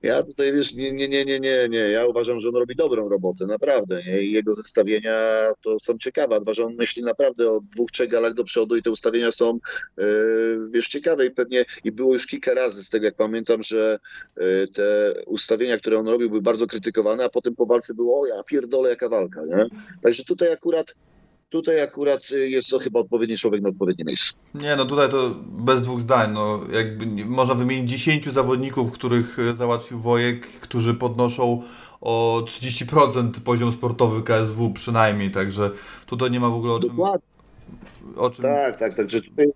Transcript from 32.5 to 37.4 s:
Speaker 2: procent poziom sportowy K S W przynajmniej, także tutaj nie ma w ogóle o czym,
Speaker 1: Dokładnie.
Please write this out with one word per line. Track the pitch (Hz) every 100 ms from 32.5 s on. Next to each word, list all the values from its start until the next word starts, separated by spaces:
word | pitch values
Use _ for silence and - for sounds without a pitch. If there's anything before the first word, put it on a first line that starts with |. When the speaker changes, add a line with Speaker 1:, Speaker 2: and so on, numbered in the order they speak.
| - 127 117 120
Speaker 2:
procent | 151 139 123 120 120
poziom | 120 120 120
sportowy | 117 123 117 120 110
K | 113 110
S | 110
W | 107 117
przynajmniej, | 98 - 113 110 104 98
także | 95 98 98 104 - - - -
tutaj | 120 127
nie | 123
ma | 120
w |
ogóle | 117 117
o | 117
czym, | 120
Speaker 1:
Dokładnie. | 120 190 196 _ _